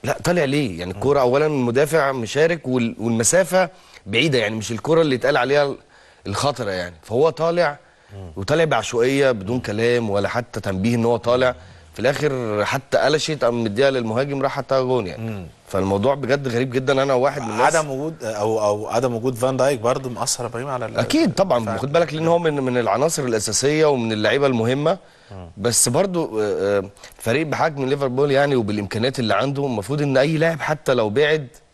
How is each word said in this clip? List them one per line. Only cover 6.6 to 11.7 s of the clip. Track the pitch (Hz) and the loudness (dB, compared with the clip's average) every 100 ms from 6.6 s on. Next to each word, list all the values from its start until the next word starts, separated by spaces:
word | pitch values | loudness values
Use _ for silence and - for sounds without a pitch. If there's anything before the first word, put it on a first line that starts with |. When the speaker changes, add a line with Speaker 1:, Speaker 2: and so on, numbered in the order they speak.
| 107 | -4
Speaker 1:
يعني، | 92 87 85 | -4 -6 -10
فهو | - 117 160 | -6 2 2
طالع | 151 165 170 160 143 _ _ _ | 2 -2 0 0 -2 _ _ _
Speaker 2:
مم. | 98 87 80 | -16 -14 -10
Speaker 1:
وطالع | 98 151 | -2 2
بعشوائية | 160 127 110 117 120 139 139 | 2 2 0 2 2 4 2
بدون | 117 95 123 | 2 -2 -4
كلام | 123 104 117 120 113 | -4 -2 2 2 0
ولا | 98 98 | 0 0
حتى | 117 117 - | -4 -6 -8
تنبيه | 104 95 104 | -6 -2 0
إن | 120 | 2
هو | 117 117 | 2 0
طالع. | 117 123 127 123 - | 2 2 2 -2 -12